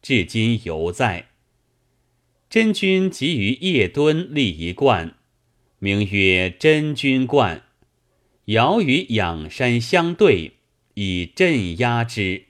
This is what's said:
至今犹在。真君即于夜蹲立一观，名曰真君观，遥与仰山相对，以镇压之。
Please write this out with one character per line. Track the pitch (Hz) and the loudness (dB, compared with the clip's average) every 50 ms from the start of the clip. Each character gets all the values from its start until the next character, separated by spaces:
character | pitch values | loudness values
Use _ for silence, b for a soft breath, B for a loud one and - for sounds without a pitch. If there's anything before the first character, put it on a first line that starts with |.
至 | _ - 139 113 87 | _ 0 0 0 0
今 | 80 - 113 110 113 117 107 - | 0 -2 -2 0 0 0 -2 -4
犹 | 85 80 78 80 87 | -6 -6 -4 -4 -4
在。 | 87 - 131 113 90 85 - _ _ _ _ _ _ _ _ _ _ _ _ _ _ _ _ _ _ _ _ _ _ _ _ _ | -2 -2 -2 -2 -2 -4 -10 _ _ _ _ _ _ _ _ _ _ _ _ _ _ _ _ _ _ _ _ _ _ _ _ _
真 | - 226 226 220 202 | 0 2 2 2 0
君 | - - 190 190 190 190 190 | 0 0 0 2 2 0 -2
即 | 180 - 131 156 175 123 | -4 -4 -4 -2 -2 0
于 | 98 101 131 - | 0 0 -2 -2
夜 | 165 190 175 131 98 90 | -2 0 2 2 0 0
蹲 | - 143 147 151 156 160 180 - 151 | 0 0 0 2 2 0 -4 -4 -2
立 | 147 135 101 80 | -2 -2 -2 -2
一 | 78 80 85 | -4 -8 -8
观， | 92 - 139 135 113 87 82 82 - _ _ _ _ _ _ _ _ _ _ _ _ _ | -4 0 2 2 2 2 -2 -8 -14 _ _ _ _ _ _ _ _ _ _ _ _ _
名 | 98 98 101 101 104 95 | -2 -2 0 0 0 0
曰 | 101 101 95 95 92 90 90 92 | 0 2 4 4 4 4 2 -2
真 | 90 _ - 156 156 151 151 151 147 | -4 _ 2 2 2 4 0 -4 -4
君 | - - 139 131 131 131 | -2 0 0 0 0 0
观， | 123 139 143 120 92 82 - _ _ _ _ _ _ _ _ _ _ _ _ _ _ _ _ _ | 0 2 2 2 2 -2 -8 _ _ _ _ _ _ _ _ _ _ _ _ _ _ _ _ _
遥 | - 107 110 117 143 196 233 | -2 0 2 2 2 2 2
与 | 202 139 127 165 185 - 117 | 2 2 0 0 0 -2 -2
仰 | 107 95 85 82 80 78 80 | -2 -2 -2 -4 -8 -10 -12
山 | - - 131 123 120 120 | -6 -4 -2 0 0 0
相 | 117 - - 180 170 170 175 | -2 0 0 0 0 0 2
对， | - 214 180 113 90 80 - _ _ _ _ _ _ _ _ _ | 4 4 4 4 2 0 -8 _ _ _ _ _ _ _ _ _
以 | 104 101 95 92 90 87 | -6 -4 -2 -2 -2 -4
镇 | 85 _ - 185 175 160 123 98 87 85 82 | -6 _ 0 0 2 2 0 -2 -4 -4 -2
压 | 123 120 120 120 117 | -2 -2 0 -2 -2
之。 | 117 - 113 101 92 90 95 _ _ | -4 -4 -4 -4 -4 -4 -6 _ _